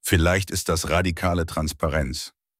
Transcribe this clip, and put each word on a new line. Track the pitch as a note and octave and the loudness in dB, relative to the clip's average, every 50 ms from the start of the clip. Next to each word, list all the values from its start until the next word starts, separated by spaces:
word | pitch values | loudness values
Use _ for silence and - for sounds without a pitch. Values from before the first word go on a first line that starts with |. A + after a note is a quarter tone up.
Vielleicht | - - - F2+ E2 F2 F2+ G2 G2 - | 0 2 4 4 4 4 4 2 0 -2
ist | - F2+ - - | -4 -6 -2 -2
das | E2+ D#2+ - - | -2 -2 0 0
radikale | D2+ E2+ F2+ F2+ E2+ - - F#2 F2 F2 E2+ | 0 2 2 0 -2 0 -2 0 0 0 -2
Transparenz, | E2 - D#2 D#2 D2+ - - - D#2+ C#2+ D#2 D2 B1+ C2+ - - - _ _ _ _ _ _ | -2 -2 -4 -4 -4 -4 -2 -2 0 0 0 -2 -2 -4 -8 -10 -12 _ _ _ _ _ _